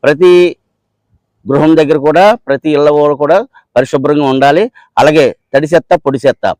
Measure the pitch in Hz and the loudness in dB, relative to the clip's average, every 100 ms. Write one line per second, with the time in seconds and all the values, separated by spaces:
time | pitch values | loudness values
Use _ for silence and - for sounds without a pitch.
0 | 127 147 180 180 175 - _ _ _ _ | -2 0 2 4 2 -4 _ _ _ _
1 | _ _ _ _ - 135 156 160 151 151 | _ _ _ _ -6 -2 2 2 2 0
2 | 143 156 196 233 - 135 156 147 147 147 | 0 2 2 0 -4 -6 -2 -2 0 0
3 | 147 143 143 175 262 _ _ - 131 147 | -2 -2 -2 -2 -2 _ _ -4 -2 -4
4 | 135 147 139 135 139 151 226 _ _ - | -2 -2 -2 0 0 0 -2 _ _ 0
5 | 135 151 120 - _ 135 151 165 - 175 | 0 2 0 -2 _ -4 0 -2 0 -2
6 | - 135 110 98 98 87 | -2 -2 -2 -2 -4 -6